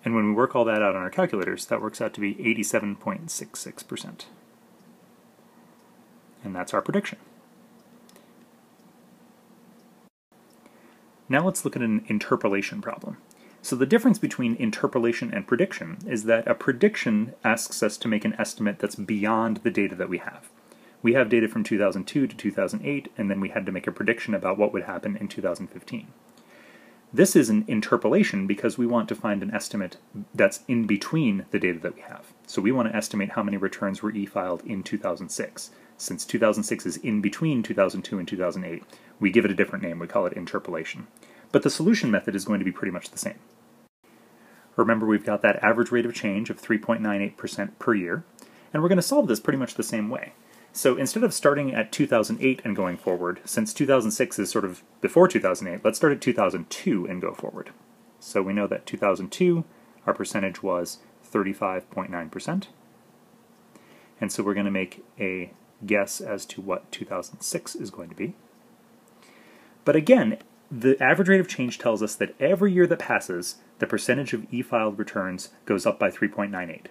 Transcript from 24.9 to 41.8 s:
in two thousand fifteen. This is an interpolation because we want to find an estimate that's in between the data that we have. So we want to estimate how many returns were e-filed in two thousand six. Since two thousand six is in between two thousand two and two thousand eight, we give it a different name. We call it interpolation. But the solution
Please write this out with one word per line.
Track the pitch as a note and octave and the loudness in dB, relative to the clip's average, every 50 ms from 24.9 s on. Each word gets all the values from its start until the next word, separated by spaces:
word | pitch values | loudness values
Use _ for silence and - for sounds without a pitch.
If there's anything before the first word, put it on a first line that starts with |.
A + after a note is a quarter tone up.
| F#2+ E2+ - G#2 G2 | -10 -6 -6 -6 -6
in | G#2 G#2 | -4 -6
two | G2 - - F#2+ | -8 -8 -4 -4
thousand | F2+ - - F#2 | -4 -4 -4 -8
fifteen. | - - F#2 - - B2 A2+ - - - _ _ - _ - _ _ - - - - - - - - - _ _ _ - | -12 -12 -18 -14 -12 -12 -12 -12 -14 -20 _ _ -20 _ -20 _ _ -20 -20 -20 -20 -20 -20 -20 -20 -20 _ _ _ 6
This | A2 F#3 F#3+ - | 6 6 8 8
is | F3+ C3 A2 | 6 6 8
an | G#2+ G#2+ G#2+ | 4 2 2
interpolation | - A#2+ A2 G#2+ - B2 A#2 - A2 C#3+ G3+ G#2 - - G2+ F#2+ | 2 -2 -2 2 2 0 2 4 4 4 6 4 4 2 -2 -2
because | G2 G2+ - - A2+ - | -2 -2 0 0 -2 0
we | - A#2+ | 0 0
want | A#2 A#2+ A#2 A2 - | 2 2 0 0 -2
to | A2+ | -6
find | - - A2 G2+ G2 G2 | -4 -2 -2 -2 -2 -2
an | G2+ A2 | -4 -6
estimate | G2+ - - - G#2 F#2 F2 - - - _ - G#2 G2+ - - | -6 -6 -6 -6 -6 -6 -6 -10 -16 -20 _ -14 -14 -14 -8 2
that's | A#2 G#2 G2 - - - - | 4 4 4 4 -2 -4 -2
in | B2 A#2 A2+ | 0 0 2
between | G2+ G#2+ G2 - - - D#3+ D3+ A#2 G2 F#2+ E2+ - | 2 0 0 0 -2 0 2 2 2 0 0 -4 -4
the | - G2+ | -4 -2
data | F#2 F2+ F2 E2 | 0 0 -2 -2
that | E2 F2 - | -6 -8 -10
we | - | -10
have. | - - - - - - - _ _ | -16 -18 -18 -18 -18 -20 -20 _ _
So | - - - | -6 -6 0
we | F#2+ A2 | 0 2
want | C3 B2+ A#2 A2 | 2 2 0 0
to | A2 | -2
estimate | G#2+ G#2 - - G#2 G2 G2+ | -4 -4 -4 -4 -4 -4 -2
how | - A#2 G#2 | -4 -4 -2
many | G2+ G2+ | -2 -2
returns | F#2+ F#2+ F#2+ - - G#2 G2 F#2+ - | -2 -4 -4 -4 -4 -4 -4 -4 -4
were | - G#2+ | -4 -4
e-filed | G#2+ G#2 G2 G2 - G2+ F#2 F#2 F2 E2 - | -4 -4 -6 -4 -4 -6 -4 -4 -6 -6 -6
in | - G#2+ F#2+ | -8 -8 -8
two | F2+ - - | -6 -6 -6
thousand | G#2 - F#2+ E2+ - F2+ E2 | -4 -4 -4 -6 -6 -8 -10
six. | - - G#2+ - - - - - - - - - - | -8 -8 -8 -8 -10 -16 -18 -18 -18 -20 -20 -20 -16
Since | - - - F#2 D#2+ - | -14 -10 -8 -8 -8 -6
two | - - A2 | -4 0 2
thousand | A2+ G#2+ G#2 A2 G#2 | 4 4 2 2 -2
six | - A#2 - - | -2 -4 -4 -4
is | - - | -8 -8
in | - - B2+ G#2+ G#2 | -6 -4 -2 -2 0
between | G2 G#2 - - D#3+ D#3+ C#3+ A#2+ G#2+ | 0 -2 -2 0 -2 0 0 0 -2
two | - G2 | -2 2
thousand | G#2 G2 F#2 E2+ F#2 - | 2 2 2 2 -6 -8
two | - A2 | -6 -6
and | G2 F2 | -6 -4
two | - - | -6 -4
thousand | F2+ F2+ F2 D#2+ F#2 F2+ | -2 -2 -2 -2 -4 -8
eight, | E2+ E2 E2 - _ - - - - - _ | -8 -10 -12 -12 _ -20 -20 -20 -20 -6 _
we | G#2+ G2 | 0 4
give | F2+ A#2 G2+ | 4 4 4
it | G2+ | 4
a | G2 | 2
different | F2 G2 - - G2 F#2+ | 2 0 0 -2 -8 -6
name. | E2+ E2 E2+ | -6 -6 -8
We | E2+ | -10
call | E2+ - G2+ F#2 | -4 -2 0 0
it | F2+ - | 0 -4
interpolation. | - F2 E2+ - G2 - - F2 D#2+ D#2+ - - - - - _ - - - - - - - | -6 -8 -6 -6 -6 -6 -6 -8 -8 -8 -10 -12 -14 -16 -18 _ -20 -20 -20 -20 -20 -12 0
But | - C3+ - | 2 2 4
the | D3 | 2
solution | - - | 0 2